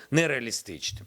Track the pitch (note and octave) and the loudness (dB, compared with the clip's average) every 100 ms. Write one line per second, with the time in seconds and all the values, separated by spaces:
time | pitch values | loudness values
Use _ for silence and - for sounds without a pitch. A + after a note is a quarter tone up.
0 | - D3+ E3 C#3 A#2 - - D#2 - - | 2 4 4 2 -2 -6 -6 -8 -8 -8